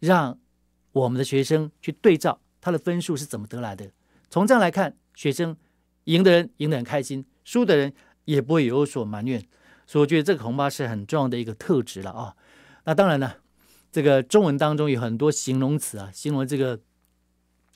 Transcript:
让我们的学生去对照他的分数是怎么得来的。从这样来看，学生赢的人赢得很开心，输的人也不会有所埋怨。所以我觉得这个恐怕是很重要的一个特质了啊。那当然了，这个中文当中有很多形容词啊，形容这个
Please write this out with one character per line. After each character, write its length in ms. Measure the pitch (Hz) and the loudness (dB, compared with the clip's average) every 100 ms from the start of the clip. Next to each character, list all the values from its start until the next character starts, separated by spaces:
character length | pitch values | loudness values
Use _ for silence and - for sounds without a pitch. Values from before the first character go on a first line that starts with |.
让 360 | 156 180 135 - _ _ _ _ _ | 2 2 2 -6 _ _ _ _ _
我 180 | 135 127 | -2 0
们 80 | 127 | 0
的 60 | |
学 200 | 131 135 | -2 0
生 280 | 131 156 151 _ | 0 0 -2 _
去 100 | - | -12
对 220 | 147 220 160 | 0 4 4
照 240 | 165 - _ _ | 2 -4 _ _
他 80 | 180 | -4
的 80 | 165 | -4
分 240 | - 175 | -2 -4
数 160 | 175 147 | -4 -6
是 80 | 143 | -6
怎 140 | 110 | -12
么 80 | 104 | -10
得 120 | 120 | -10
来 160 | 113 95 | -10 -12
的。 140 | 101 _ _ _ _ | -16 _ _ _ _
从 160 | 170 214 | 0 4
这 80 | |
样 80 | 247 | 4
来 80 | 180 | 4
看， 260 | - 135 - _ _ | 2 -2 -4 _ _
学 160 | 147 | -4
生 260 | 135 170 156 _ _ _ _ | -2 -4 -6 _ _ _ _
赢 200 | - 165 | 0 4
的 60 | 190 | 6
人 200 | 170 170 - | 6 4 -4
赢 120 | 151 | -4
得 80 | 139 | -2
很 60 | |
开 180 | 120 147 | -2 -6
心， 240 | 127 135 - _ | -4 -10 -12 _
输 220 | - 240 214 | -4 -2 4
的 100 | 151 | 4
人 160 | 139 - _ _ - | 2 -4 _ _ -2
也 140 | 147 | -2
不 140 | 127 | 2
会 140 | 160 127 | 2 2
有 180 | 131 143 | 0 -2
所 180 | 135 | -2
埋 220 | 107 104 120 | -6 -6 -6
怨。 180 | 120 95 _ _ _ _ | -6 -8 _ _ _ _
所 120 | 147 | 0
以 0 | |
我 40 | 143 | 2
觉 100 | 160 | 2
得 60 | |
这 140 | 151 160 | 2 -2
个 80 | |
恐 120 | 113 135 | -2 -2
怕 140 | 139 | -2
是 180 | - 127 | -2 -6
很 160 | 107 101 | -6 -4
重 160 | 156 | -2
要 40 | 131 | 0
的 120 | 123 | -2
一 40 | |
个 120 | 113 107 | -6 -10
特 260 | - 147 | 0 0
质 220 | - 95 | 0 -8
了 80 | 95 | -12
啊。 240 | 110 113 - _ _ - _ | -12 -14 -16 _ _ -20 _
那 100 | - | -4
当 140 | 156 196 | 2 2
然 120 | 143 | 2
了， 180 | 131 - _ _ _ _ _ | -2 -8 _ _ _ _ _
这 100 | 165 | 0
个 200 | 147 135 | 4 4
中 200 | 123 214 | 4 4
文 140 | 180 139 | 4 2
当 180 | 151 151 | 0 0
中 140 | 151 | 0
有 100 | 123 | 0
很 180 | 117 113 | -2 0
多 140 | 151 | 0
形 280 | 143 - 131 | 0 -2 -2
容 180 | 135 147 | 0 -2
词 200 | - 104 | -4 -10
啊， 120 | 98 | -14
形 200 | 98 147 | -10 -6
容 140 | 143 131 | -4 -2
这 100 | 139 | -2
个 220 | 131 113 _ _ _ _ _ _ _ _ _ | -2 -4 _ _ _ _ _ _ _ _ _